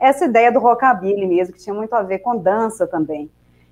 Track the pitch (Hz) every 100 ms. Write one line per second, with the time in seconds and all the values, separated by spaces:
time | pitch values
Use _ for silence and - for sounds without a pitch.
0 | 262 277 330 226 240 240 233 233 262 214
1 | 185 202 190 175 180 - - 208 220 233
2 | 190 190 240 233 180 208 226 214 170 165
3 | 156 151 151 _ _ _ _